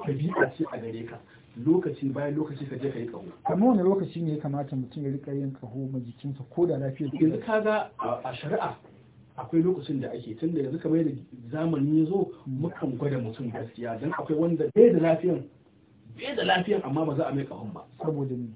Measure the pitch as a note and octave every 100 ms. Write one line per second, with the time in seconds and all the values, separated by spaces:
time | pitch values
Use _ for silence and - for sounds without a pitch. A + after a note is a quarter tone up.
0 | - C3+ D#3+ - - - D#3+ B2+ A#2 A2+
1 | A2+ A#2 - - - A#2 C3 F3+ D#3 B2+
2 | C3+ C3+ C#3+ D3 D3+ C3+ C#3 B2 C3+ A#2+
3 | A#2 G#2 E3+ - - F3 A#3 A3 F3+ G3
4 | F3+ E3+ E3 D3+ E3 C#3+ C#3 C3+ B2+ D#3+
5 | C#3 C3+ C#3+ C#3 C#3 C3 A#2 B2+ C3+ C3
6 | A#2 A2+ C#3+ C3+ C3 - F3 C#3 C#3 C3+
7 | C#3+ - D#3+ - - A3 G#3+ G#3+ - -
8 | - A#2+ C3 C3 D3 G3+ - - - -
9 | - - - - B2+ E3 F3 F#3 A#2+ C#3
10 | A#2+ A#2+ A#2 A2 D#3+ E3 C3 D#3+ D#3+ D#3+
11 | D#3+ B2+ - - A#2 D3+ E3 D3 C#3 D#3
12 | D#3 F#3+ - - - C3 E3+ - D3+ B2
13 | C#3+ B2+ A2+ - A#2+ A2+ A2+ - A#2 A2+
14 | D3 - - D3+ E3+ D#3+ D3+ G#3 A#3+ F3
15 | E3 E3 F3+ D3+ - - _ _ _ -
16 | - - C4 B3+ F3+ F#3 F#3 G3+ C3 C#3+
17 | D#3+ C#3 C#3+ C#3 C3+ - D3 E3+ - -
18 | D#3+ D3 C3 B2 A#2